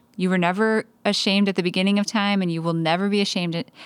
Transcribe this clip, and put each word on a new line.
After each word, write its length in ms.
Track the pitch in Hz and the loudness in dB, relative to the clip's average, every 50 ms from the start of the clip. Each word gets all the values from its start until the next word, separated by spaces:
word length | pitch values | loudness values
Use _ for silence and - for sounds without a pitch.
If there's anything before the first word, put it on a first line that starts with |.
| _ _ _ | _ _ _
You 140 | - 180 185 | -4 0 0
were 80 | 185 | 2
never 480 | 180 170 175 180 202 220 220 220 220 214 - _ _ _ | 2 2 0 2 2 0 2 2 0 -2 -6 _ _ _
ashamed 460 | 208 202 - - 220 196 202 202 196 | -2 -2 0 0 0 2 2 2 2
at 60 | 190 | 0
the 60 | - 170 | 0 -2
beginning 360 | 180 170 185 185 196 202 208 | -2 0 0 0 2 2 0
of 60 | 202 | 0
time, 360 | - - 220 202 202 202 196 | 0 -2 -2 0 0 0 0
and 80 | 185 175 | 0 0
you 120 | 165 165 | -2 -2
will 120 | 160 170 165 | -2 -2 0
never 360 | 165 160 156 165 180 196 202 | 0 2 2 2 2 0 0
be 100 | 202 202 | 0 0
ashamed 340 | 196 - - 196 175 170 160 | 0 0 -2 -4 -4 -2 -4
at, 120 | 170 - - _ - - | -6 -8 -10 _ -20 -20